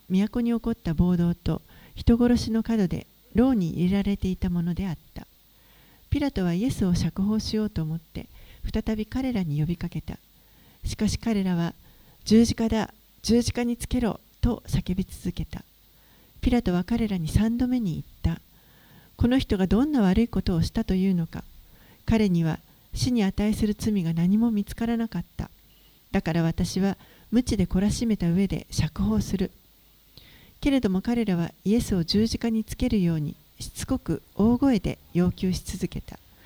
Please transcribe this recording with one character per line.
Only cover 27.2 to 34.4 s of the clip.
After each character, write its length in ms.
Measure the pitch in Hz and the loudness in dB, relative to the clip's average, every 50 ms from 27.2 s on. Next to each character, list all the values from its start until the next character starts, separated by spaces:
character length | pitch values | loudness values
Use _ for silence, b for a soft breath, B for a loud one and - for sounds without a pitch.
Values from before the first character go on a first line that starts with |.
| B B | B B
鞭 260 | 208 247 247 - 247 | 0 0 2 2 0
で 80 | 202 175 | 0 0
懲 160 | - - 185 | 0 2 2
ら 100 | 202 208 | 2 0
し 140 | - - 240 | 0 0 0
め 120 | 226 214 | -2 0
た 140 | - 175 170 | 0 0 0
上 180 | 170 190 202 185 | 2 2 2 0
で 180 | 160 - - - | -2 -6 -8 -6
釈 320 | - - - 151 - - | -4 -4 -4 -2 -2 -2
放 180 | 196 214 220 208 | -2 0 0 0
す 180 | - - 202 185 | 0 -2 -2 -4
る。 140 | 190 - - _ _ _ _ _ _ _ _ _ _ B B B B B B B B B B _ | -4 -4 -6 _ _ _ _ _ _ _ _ _ _ B B B B B B B B B B _
け 120 | - 285 | 0 0
れ 80 | 277 262 | 2 2
ど 100 | 233 196 | 2 2
も 100 | 185 185 | 0 0
彼 240 | - 233 240 240 226 | 0 0 -2 0 0
ら 120 | 208 180 | 0 0
は 160 | 170 170 - - _ - | 0 -2 -4 -6 _ 0
イ 100 | 185 214 | 0 2
エ 60 | 240 | 2
ス 140 | - - 202 | 0 0 -2
を 80 | 175 | -2
十 240 | 160 - - 202 226 | 0 0 2 2 2
字 120 | 226 - - | 0 0 -4
架 120 | - 233 | -4 -2
に 140 | 220 220 220 | -2 -2 -4
つ 120 | - - | -6 -6
け 120 | - 247 247 | -4 -2 0
る 140 | 233 202 | 2 2
よ 120 | 175 170 165 | 2 2 0
う 60 | 156 | 0
に 160 | 147 - - - _ _ _ - | -2 -6 -8 -10 _ _ _ -16
し 80 | - - | -16 -14
つ 180 | - - - | -12 -10 -6
こ 140 | - 269 - | -4 -4 -4
く 200 | - - 156 - - _ _ | -4 -4 -6 -6 -8 _ _
大 240 | - | 2